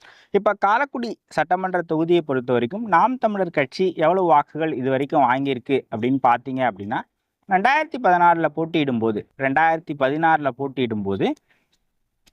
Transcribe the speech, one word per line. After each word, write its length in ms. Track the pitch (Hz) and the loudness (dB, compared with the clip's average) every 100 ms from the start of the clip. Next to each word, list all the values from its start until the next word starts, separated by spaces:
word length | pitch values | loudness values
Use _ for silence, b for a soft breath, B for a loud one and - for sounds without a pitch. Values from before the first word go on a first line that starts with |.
| b b b | b b b
இப்ப 200 | 202 208 | -2 0
காரைக்குடி 560 | 202 196 226 285 254 233 - _ | 0 2 0 0 -6 -8 -10 _
சட்டமன்ற 540 | - 151 180 185 180 | -4 -2 -2 -2 -4
தொகுதியை 400 | 170 160 165 175 | -2 -2 2 0
பொறுத்த 320 | 156 131 123 | 0 -4 0
வரைக்கும் 320 | 123 120 208 226 | 0 0 -6 0
நாம் 320 | 175 214 254 | 2 2 0
தமிழர் 320 | 220 202 180 | -2 -2 -4
கட்சி 360 | 160 135 - 185 165 | -2 -4 -2 -4 0
எவ்வளவு 320 | 156 190 175 | 0 2 4
வாக்குகள் 460 | 147 - 151 160 | 2 2 -4 -4
இது 160 | 139 127 | -2 -2
வரைக்கும் 360 | 131 135 156 123 | -2 0 2 2
வாங்கியிருக்கு 520 | 131 139 123 - 131 - | 2 -2 -4 -2 -2 -2
அப்படின்னு 320 | 113 123 135 | -4 -2 2
பாத்தீங்க 380 | 127 120 135 131 | 2 2 -2 -4
அப்படின்னா, 360 | 127 95 101 139 - _ _ _ - | -2 -4 -8 -8 -10 _ _ _ -2
ரெண்டாயிரத்தி 500 | 190 226 294 311 269 | 0 2 0 -2 -2
பதினாறுல 440 | 214 180 175 170 156 | 2 4 4 4 0
போட்டியிடும் 540 | 156 160 170 139 117 | -2 -2 0 0 0
போது, 280 | 113 104 - - | 0 -2 -6 -4
ரெண்டாயிரத்தி 580 | 135 139 165 165 165 143 | -2 2 2 0 -4 -2
பதினாறுல 480 | 135 151 165 160 139 | -2 0 2 2 0
போட்டியிடும் 560 | 120 139 135 123 107 | -4 -6 -4 -2 -2
போது 240 | 98 98 202 302 _ _ _ _ _ _ _ _ _ | -4 -2 -2 -4 _ _ _ _ _ _ _ _ _